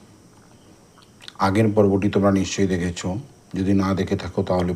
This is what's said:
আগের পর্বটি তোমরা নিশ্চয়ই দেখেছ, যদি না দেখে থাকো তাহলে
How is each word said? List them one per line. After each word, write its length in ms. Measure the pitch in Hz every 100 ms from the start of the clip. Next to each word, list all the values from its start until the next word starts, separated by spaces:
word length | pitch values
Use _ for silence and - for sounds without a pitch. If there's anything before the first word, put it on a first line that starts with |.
| - - - - - - - - - - - - - - 98
আগের 200 | 104 110 104
পর্বটি 320 | 98 98 101 101
তোমরা 160 | 101 98
নিশ্চয়ই 320 | 92 - 95
দেখেছ, 280 | 90 87 87 92 101 - - - 90
যদি 160 | 98 98
না 80 | 95 95
দেখে 160 | 95 98
থাকো 160 | 90 101 92
তাহলে 220 | 90 90